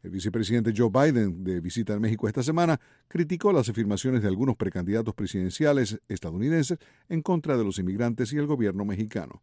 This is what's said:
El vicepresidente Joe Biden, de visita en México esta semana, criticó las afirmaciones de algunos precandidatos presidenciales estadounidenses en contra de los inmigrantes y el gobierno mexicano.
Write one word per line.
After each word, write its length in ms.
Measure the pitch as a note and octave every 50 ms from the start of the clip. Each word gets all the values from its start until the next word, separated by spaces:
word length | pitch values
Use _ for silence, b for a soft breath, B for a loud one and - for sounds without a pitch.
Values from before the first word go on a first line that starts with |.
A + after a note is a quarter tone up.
| -
El 80 | F#2
vicepresidente 640 | F2 F#2+ F#2+ G#2+ F2+ A2+ A2 F#2+ A2+ A#2+ A2+ A#2 A2 G2+
Joe 140 | B2 A2+
Biden, 520 | F#2+ C3 C#3 D3+ C#3+ A#2+ A2 G2 E2+ F2 F#2+
de 160 | F#2 F#2 F2
visita 360 | E2 F2+ - A#2 A2 F#2+ G#2
en 60 | G#2
México 260 | A2 A2 A2 G#2 - A2
esta 160 | A2 C#3+ A#2+
semana, 360 | C3+ D#3+ E3+ F3 E3 D#3 D#3+ b b b b b b
criticó 440 | - E3+ E3+ D3+ F3+ E3+ - G#3
las 160 | G3 D3+ A#2 A2
afirmaciones 540 | G#2+ A2+ A2+ G2+ G#2 G2 - C3 C3 A#2+
de 60 | G#2 G2+
algunos 300 | F#2+ F#2+ C3 C3+ A2+ -
precandidatos 580 | - F#2+ - F2+ F2 F2+ G2+ A2+ A2+ A2 G2+
presidenciales 840 | - G#2+ F#2 - G2 F#2 F#2 - - A#2 D3 C#3+ C#3 B2 G2+ G#2+ G#2 _ _
estadounidenses 720 | G#2 F2+ - E2 D#2+ F#2 A2 C#3+ E3 E3 D3 - F3 D#3+ b b b b b b
en 140 | E3+ E3 D3+
contra 340 | - F#3 E3 D3 D#3+ C#3 A#2+
de 60 | A2+
los 160 | G2 F#2 G2+
inmigrantes 520 | F#2 F2+ F#2+ G#2 A#2+ A#2+ A#2 A2+ B2+ G#2+
y 60 | C#3+ D3
el 80 | D3
gobierno 400 | D3 D3+ B2+ A2+ G2+ F#2 G2 G2+
mexicano. 560 | G2+ G2+ F#2+ A2 G#2+ - G#2+ D#2+ B1 - -